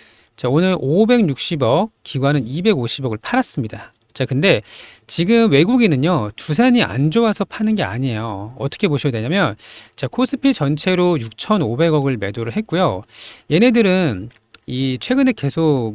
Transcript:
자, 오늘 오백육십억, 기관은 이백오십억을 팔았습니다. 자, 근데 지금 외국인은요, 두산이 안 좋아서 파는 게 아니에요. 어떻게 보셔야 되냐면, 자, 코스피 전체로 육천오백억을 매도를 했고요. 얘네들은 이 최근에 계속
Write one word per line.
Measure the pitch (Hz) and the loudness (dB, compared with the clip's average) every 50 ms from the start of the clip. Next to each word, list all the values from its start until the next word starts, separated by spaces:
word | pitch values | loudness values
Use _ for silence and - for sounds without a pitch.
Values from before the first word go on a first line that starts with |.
| - _ _ _ _ _ _ | -20 _ _ _ _ _ _
자, | - - | -6 -2
오늘 | 123 131 156 180 190 185 - | 0 2 2 2 2 0 0
오백육십억, | - 131 151 190 220 214 247 240 214 156 135 - - - 175 151 135 113 131 160 208 226 _ _ - | 0 0 2 2 4 4 4 4 4 2 0 -4 -4 -6 -2 0 0 2 2 2 0 -2 _ _ -16
기관은 | - - 135 131 139 147 147 117 | -8 -6 -2 0 0 0 0 -2
이백오십억을 | 110 131 165 180 220 202 139 120 117 - - 131 123 110 107 | -4 -6 -2 0 0 0 0 -2 -4 -6 -4 -4 -6 -6 -6
팔았습니다. | - - - 262 247 - - - 117 107 - 110 - - _ _ _ _ - | -6 -4 -2 -2 -2 -2 -2 -4 -6 -6 -8 -14 -16 -20 _ _ _ _ -6
자, | - 131 | -6 -4
근데 | - 131 131 165 196 147 104 - - - - - - - _ _ | -2 0 2 2 4 2 2 0 -6 -18 -20 -20 -20 -20 _ _
지금 | - - - 175 180 233 233 226 214 | -10 -4 -2 0 2 4 4 4 4
외국인은요, | 143 139 160 196 254 254 240 196 151 127 139 170 185 139 107 104 - | 4 4 4 4 4 4 4 4 2 2 2 0 0 0 -2 -4 -8
두산이 | - - - 151 156 240 262 240 240 | -10 -8 -4 0 2 4 4 4 4
안 | 165 90 87 123 139 160 | 2 0 0 0 0 0
좋아서 | 156 233 233 220 202 - 202 | 2 2 0 0 0 -2 -4
파는 | - - - 214 220 220 | -6 -6 -4 -2 0 0
게 | 202 143 | 0 -2
아니에요. | 92 98 120 135 135 113 107 113 117 104 95 101 110 127 | -4 -4 -4 -4 -4 -4 -4 -4 -6 -8 -8 -10 -12 -10
어떻게 | - 110 143 - - - | -6 -6 -6 -4 -2 -2
보셔야 | 185 147 131 - 143 | 0 0 0 -2 -2
되냐면, | 120 110 110 127 170 202 180 117 - - - - - - - - _ | -2 -2 -4 -2 0 0 0 -2 -2 -6 -14 -20 -20 -20 -20 -20 _
자, | - - | -10 -10
코스피 | 120 - - 254 254 - 247 - 277 262 | -6 -2 -2 -2 -2 -2 0 0 0 0
전체로 | - 151 135 151 147 - 185 185 175 180 175 175 143 | 2 0 -2 -2 -2 -2 -2 0 2 2 2 2 0
육천오백억을 | 113 110 - - - - 214 202 151 110 117 127 165 170 156 151 135 135 131 | -4 -8 -10 -10 -2 -2 0 0 0 -2 0 0 2 2 2 2 2 0 -2
매도를 | 110 101 98 101 117 117 117 113 | -2 -4 -6 -4 -6 -6 -4 -4
했고요. | 208 214 - 160 175 185 139 98 92 107 _ - - - - - - _ - | -6 -6 -4 -2 0 0 0 -2 -4 -8 _ -20 -20 -20 -20 -20 -16 _ 0
얘네들은 | 143 175 226 262 226 240 220 190 185 185 185 151 107 90 95 120 - _ _ _ _ - - - | 2 4 4 4 4 4 4 4 4 2 2 0 -2 -4 -6 -12 -16 _ _ _ _ -20 -12 -8
이 | 117 127 135 135 127 120 | -6 -4 -2 -2 -2 -4
최근에 | - - 254 269 277 262 | -2 0 2 2 2 2
계속 | 247 - - 139 - 160 165 156 147 131 117 110 107 | 0 0 -4 -4 -2 0 2 2 2 0 0 -4 -6